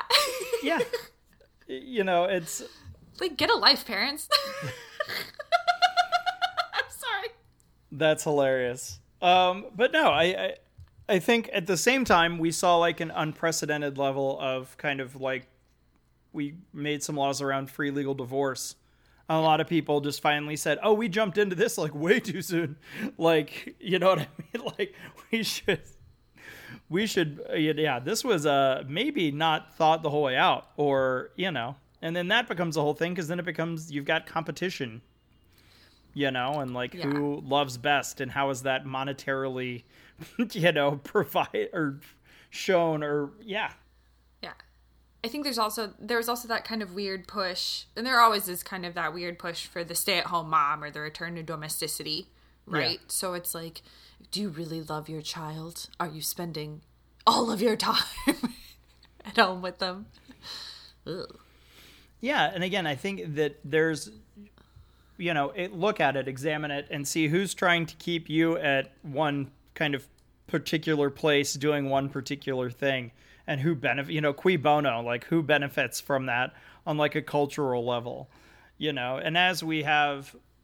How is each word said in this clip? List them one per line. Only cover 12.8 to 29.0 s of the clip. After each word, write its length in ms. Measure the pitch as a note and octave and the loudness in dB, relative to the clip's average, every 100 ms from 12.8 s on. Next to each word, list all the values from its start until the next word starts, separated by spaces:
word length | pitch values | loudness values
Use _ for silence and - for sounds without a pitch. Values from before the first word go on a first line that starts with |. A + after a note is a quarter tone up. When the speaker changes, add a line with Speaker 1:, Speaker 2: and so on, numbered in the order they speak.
| E3+ E3 | 4 2
Speaker 2:
an 120 | E3 | -4
unprecedented 880 | D#3+ D#3 - E3 D#3+ D3+ D3+ D3 C3+ | -2 -4 -2 -2 0 -2 -2 -2 0
level 400 | C#3 C3+ C3+ C#3+ | 0 0 -2 -2
of 380 | C3+ C3 C3 - | -2 -4 -6 -8
kind 240 | D3+ C#3 | -4 -4
of, 140 | B2+ C#3 | -6 -6
like, 280 | C3 C3 B2 _ _ _ _ _ _ _ _ | -4 -4 -8 _ _ _ _ _ _ _ _
we 240 | D#3 C#3+ E3+ - | -6 -6 -8 -16
made 280 | D3 D3 D3 | -6 -4 -4
some 140 | D3 D3 | -4 -2
laws 240 | C#3 C3 | 0 0
around 280 | C#3 C3+ C3+ | -2 -2 -4
free 200 | - C#3+ | -4 -2
legal 220 | C#3 C3+ | -2 -2
divorce. 640 | C3+ A#2+ C3+ C#3 B2 - - _ _ _ _ - | -4 -4 0 0 -2 -8 -12 _ _ _ _ -2
A 120 | D#3+ | 2
lot 220 | D#3 D#3 | 4 4
of 60 | D#3+ | 4
people 340 | E3 D3 D3 | 0 2 2
just 200 | C#3+ - | 0 0
finally 340 | D#3 D3 D3+ D3+ | 2 2 0 -2
said, 240 | D#3+ D3 | 0 2
"Oh, 120 | G#3 | 4
we 140 | G#3+ A3+ | 4 2
jumped 280 | G3 G#3 G3+ | 0 2 2
into 180 | G3+ F3+ | 2 2
this, 220 | A#3 - | 0 0
like, 160 | D#3 | -4
way 260 | D3 E3 A#3+ | 0 2 4
too 220 | - F#3 | 2 -4
soon." 360 | F3 E3+ D3+ D3+ - - | -2 0 -2 -6 -14 -8
<laughs> 200 | A3 - | -8 2
Like, 580 | E3 D#3+ D3 - - - | 4 6 2 -6 -14 -10
you 200 | - F#3 | -2 4
know 100 | F#3+ | 4
what 100 | E3+ | 4
I 80 | C#3+ - - | 0 -10 -10
mean? 100 | A#3 B3 | -8 -6
<laughs> 80 | - | -4
Like, 180 | G3+ - - - - | -6 -8 -18 -18 -4
we 120 | A3+ | -2
should, 380 | G3 - - F3 - - - - _ - - - - - - | -2 -2 0 -2 -4 -20 -20 -20 _ -20 -20 -18 -18 -18 -4
we 160 | E3+ A3 | 0 0
should, 320 | F#3 D#3+ D3+ - | 2 0 -2 -4
uh, 60 | |
y-, 200 | F3+ D#3 D3 | 0 2 2
yeah, 220 | D3+ A#2+ | 2 0
this 240 | C#3 A3+ | -2 -2
was, 220 | B3+ F3+ D3 | 2 2 4
uh, 380 | C#3 C3+ C3+ C3+ | 6 4 2 -2
maybe 440 | E3 | -2